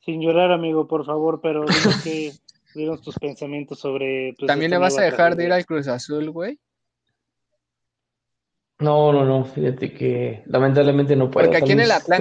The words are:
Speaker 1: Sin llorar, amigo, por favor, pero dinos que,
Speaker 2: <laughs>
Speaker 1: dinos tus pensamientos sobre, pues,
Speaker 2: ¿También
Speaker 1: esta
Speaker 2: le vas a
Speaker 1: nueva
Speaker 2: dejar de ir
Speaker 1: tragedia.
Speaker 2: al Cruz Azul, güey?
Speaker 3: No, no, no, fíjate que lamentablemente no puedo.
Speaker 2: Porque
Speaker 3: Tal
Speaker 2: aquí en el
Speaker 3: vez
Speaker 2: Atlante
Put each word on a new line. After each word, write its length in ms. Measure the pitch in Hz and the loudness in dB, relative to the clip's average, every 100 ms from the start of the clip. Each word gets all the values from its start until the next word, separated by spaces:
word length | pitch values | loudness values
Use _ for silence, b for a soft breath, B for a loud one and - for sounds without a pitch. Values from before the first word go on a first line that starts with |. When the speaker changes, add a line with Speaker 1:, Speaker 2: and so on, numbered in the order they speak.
Speaker 1:
Sin 160 | - 160 | -8 -4
llorar, 320 | 160 165 180 | 0 2 4
amigo, 340 | 175 165 156 151 | 2 0 -2 0
por 180 | 160 | -4
favor, 360 | 139 151 156 160 | -4 -2 -2 -2
pero 200 | 160 151 | -4 -4
dinos 380 | 151 156 214 139 | 0 0 0 -2
que, 280 | 160 156 151 143 _ | -4 -8 -8 -12 _
Speaker 2:
<laughs> 200 | _ _ 151 | _ _ -10
Speaker 1:
dinos 260 | 156 156 | -8 -8
tus 140 | - - | -10 -10
pensamientos 640 | 143 131 143 147 143 135 | -10 -10 -10 -10 -12 -10
sobre, 540 | 143 135 135 135 131 - | -8 -6 -4 -4 -6 -6
pues, 80 | 139 | -2
Speaker 2:
¿También 240 | 147 160 | -2 0
Speaker 1:
esta 60 | 175 | 0
Speaker 2:
le 40 | |
vas 100 | 185 | 0
a 60 | - | 2
Speaker 1:
nueva 100 | 180 | 0
Speaker 2:
dejar 260 | 135 170 170 | 2 2 2
de 60 | |
ir 60 | 175 | 0
Speaker 1:
tragedia. 60 | 180 | 0
Speaker 2:
al 100 | 175 | -2
Cruz 220 | 160 139 | -6 -4
Azul, 420 | 147 - 147 156 | -6 -6 -6 -6
güey? 300 | 165 190 294 _ _ _ _ _ _ _ _ _ _ _ _ _ _ _ _ _ _ _ _ _ _ | -8 -10 -10 _ _ _ _ _ _ _ _ _ _ _ _ _ _ _ _ _ _ _ _ _ _
Speaker 3:
No, 340 | 151 147 151 | 2 4 4
no, 120 | 147 135 | 4 4
no, 180 | 131 | 2
fíjate 480 | 127 - 147 131 131 | 0 -2 -4 -2 -8
que 500 | - 131 123 123 110 - | -4 -4 -2 -4 -8 -4
lamentablemente 680 | 127 135 139 143 143 139 | 2 2 4 4 2 2
no 160 | 139 127 | 2 2
puedo. 160 | 135 165 | 2 2
Speaker 2:
Porque 120 | 165 | 2
Speaker 3:
Tal 60 | |
Speaker 2:
aquí 80 | 139 | 2
en 80 | 135 | 2
el 80 | - | 4
Speaker 3:
vez 80 | - | 2
Speaker 2:
Atlante 180 | - 180 | 2 2